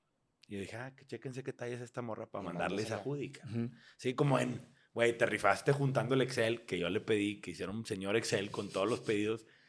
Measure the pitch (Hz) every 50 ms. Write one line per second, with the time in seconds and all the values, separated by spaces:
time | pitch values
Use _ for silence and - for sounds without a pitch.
0 | _ _ _ _ _ _ _ _ _ - 104 98 95 - 113 113 127 135 135 -
1 | - - 120 113 - 135 123 131 123 135 123 - 120 120 123 120 123 117 - 123
2 | 123 113 104 104 110 - - 101 95 85 87 85 82 87 92 104 110 110 110 101
3 | 98 131 143 143 117 - - - - 113 110 117 117 123 - - - - - -
4 | - 127 127 147 147 143 131 123 123 123 117 - - - - _ _ _ _ -
5 | 117 117 113 - 117 104 104 101 - 101 98 - - 143 139 139 139 135 131 131
6 | 113 117 131 131 123 127 - 120 110 113 120 - - - 92 87 85 87 95 107
7 | - - 110 104 101 104 104 101 - 90 82 82 95 90 101 113 110 - 107 92
8 | 95 98 104 117 113 - 117 101 101 101 101 110 101 92 - 95 98 110 117 -
9 | - - 107 101 104 107 113 113 - - _ _ _